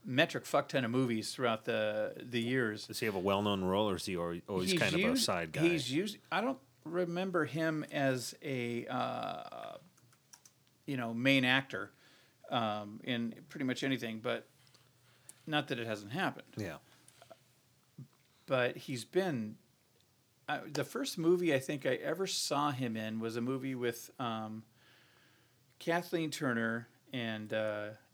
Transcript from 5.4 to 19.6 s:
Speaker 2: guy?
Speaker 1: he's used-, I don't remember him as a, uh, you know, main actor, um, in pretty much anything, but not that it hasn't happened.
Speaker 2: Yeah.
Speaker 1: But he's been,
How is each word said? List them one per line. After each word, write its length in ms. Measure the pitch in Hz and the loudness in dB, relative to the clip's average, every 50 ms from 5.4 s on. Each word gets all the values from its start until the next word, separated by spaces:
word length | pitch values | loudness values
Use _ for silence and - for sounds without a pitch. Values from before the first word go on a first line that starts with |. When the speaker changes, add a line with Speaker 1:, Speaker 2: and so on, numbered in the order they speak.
| 82 80 | -2 -2
Speaker 2:
guy? 100 | - - | 0 2
Speaker 1:
he's 300 | 160 170 175 151 127 123 | 4 4 4 2 0 0
used-, 260 | 131 160 202 208 - - - - | 0 0 -2 -2 -6 -10 -8 -4
I 100 | 160 185 | -2 0
don't 160 | 220 262 262 - - _ _ _ - | 0 -2 -2 -6 -10 _ _ _ -10
remember 600 | 156 170 180 180 170 170 180 190 190 175 170 151 | -4 -2 0 0 0 0 -2 -2 0 0 0 0
him 400 | 127 127 160 160 160 156 151 143 - | 0 0 0 0 2 0 0 -2 -2
as 440 | - 147 139 135 131 123 117 - - - - | 0 2 2 2 2 0 -2 -6 -10 -8 -6
a, 420 | 147 135 123 120 120 120 120 123 | -4 -2 -2 -2 -2 -2 -4 -4
uh, 880 | - 127 123 120 123 - 120 110 95 87 - - - - 60 57 50 50 - - - _ _ - _ - _ _ _ - - - - _ _ _ _ _ _ _ | -2 -2 -2 -2 -2 -2 -4 -4 -4 -6 -6 -8 -10 -12 -10 -10 -12 -12 -14 -18 -20 _ _ -20 _ -20 _ _ _ -20 -20 -20 -20 _ _ _ _ _ _ _
you 100 | - 139 | -4 -4
know, 160 | 127 120 117 117 | -2 -2 -2 -2
main 320 | 117 127 135 139 135 127 | 4 6 8 8 8 8
actor, 460 | 123 127 135 135 - - 95 101 - - _ - - - - - _ _ _ - - | 6 6 4 4 0 -4 -6 -6 -8 -12 _ -20 -20 -20 -20 -20 _ _ _ -8 -4
um, 500 | - 120 113 107 104 104 104 104 107 110 - | 0 0 0 0 0 -2 -6 -8 -12 -8 -4
in 300 | 131 123 117 117 113 - - - - | -2 -2 0 -2 -4 -6 -8 -14 -12
pretty 140 | - 147 135 | -6 -2 -2
much 180 | 127 123 - 139 | -2 0 0 0
anything, 360 | 135 131 120 117 113 110 110 | 0 0 0 -2 -4 -6 -4
but 260 | 107 123 117 113 - - _ _ _ _ - - _ _ _ _ _ _ _ _ _ - - _ _ | -2 -2 -2 -2 -4 -10 _ _ _ _ -20 -20 _ _ _ _ _ _ _ _ _ -20 -20 _ _
not 200 | 156 151 151 135 143 | -2 0 0 0 0
that 100 | 139 120 | -4 -4
it 80 | 113 | -2
hasn't 240 | 117 107 101 104 101 | -2 -4 -4 -4 -6
happened. 340 | 123 185 185 139 - - - - - | -4 -2 -2 -2 -2 -6 -12 -10 -8
Speaker 2:
Yeah. 200 | 110 104 87 73 - - - - - _ - - - - - - - _ _ _ _ _ _ _ _ _ _ _ - 139 - _ _ _ _ _ _ _ | -6 -6 -6 -6 -10 -14 -20 -20 -20 _ -20 -20 -20 -20 -20 -20 -20 _ _ _ _ _ _ _ _ _ _ _ -20 -20 -20 _ _ _ _ _ _ _
Speaker 1:
But 300 | - 135 127 120 127 - | 0 2 2 2 2 0
he's 300 | 117 - - 135 117 110 | -4 -6 -6 -6 -6 -6
been, 500 | - - 180 196 180 143 117 107 107 110 - | -2 0 0 2 2 0 -2 -2 -4 -8 -12